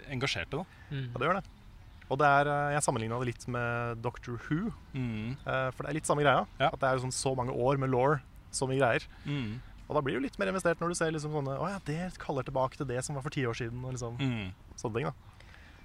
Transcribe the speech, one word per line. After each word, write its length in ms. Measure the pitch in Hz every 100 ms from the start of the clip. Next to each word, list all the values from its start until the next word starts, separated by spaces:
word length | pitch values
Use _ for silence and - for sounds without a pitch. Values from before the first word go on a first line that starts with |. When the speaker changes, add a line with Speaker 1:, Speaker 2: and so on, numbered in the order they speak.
| -
Speaker 1:
engasjert 420 | 127 135 - 82
i 40 | 143
det. 60 | 185 - -
Speaker 2:
Mm. 160 | 143 127
Speaker 3:
Ja, 40 | 123
det 100 | 143
gjør 80 | 190
det. 40 | - - - - - - -
Og 100 | 135
det 80 | 147
er, 200 | 143 143
eh, 260 | 143 147 147
jeg 80 |
sammenlignet 360 | - 127 113 120
det 80 | 127
litt 200 | 113 -
med 540 | 123 120 120 120 117
Doctor 360 | 120 - - 120 -
Who, 240 | 151 214 - -
Speaker 1:
Mm. 380 | 135 123 110 110 139 135
Speaker 3:
eh, 260 | 131 131
for 120 | -
det 60 | -
er 40 | 151
litt 80 | -
samme 160 | 147
greia, 220 | 143 135 202 -
Speaker 1:
Ja. 80 | 135
Speaker 3:
at 100 | 127
det 40 | 135
er 60 | 131
jo 40 | 127
sånn 80 | -
så 200 | 139 131
mange 160 | 123
år 260 | 131 123 139
med 100 | 131
lore, 320 | 123 135 151 - - -
så 160 | - 131
mye 100 | 131
greier. 240 | 127 139 - - 147
Speaker 1:
Mm. 340 | 143 113 117 - - -
Speaker 3:
Og 60 | 143
da 60 |
blir 140 | 135 208
du 40 |
litt 180 | 269 -
mer 100 | 196
investert 320 | 190 175 165
når 100 | 170
du 60 | 175
ser 160 | 160
liksom 200 | 160 151
sånne, 260 | 151 139 135
"Å 80 | 160
ja, 100 | 196 -
det 320 | 156 180 -
kaller 240 | - 139
tilbake 320 | 123 131 131 -
til 100 | 139
det 180 | 123
som 120 | - 139
var 80 |
for 60 | 143
ti 120 | 147 123
år 100 | 117
siden", 280 | 117 123
og 80 | 127
liksom 240 | 127 117 120
Speaker 1:
Mm. 320 | 135 117 95 92 - -
Speaker 3:
sånne 180 | 123 110
ting 100 | 156
da. 80 | - - - - - - -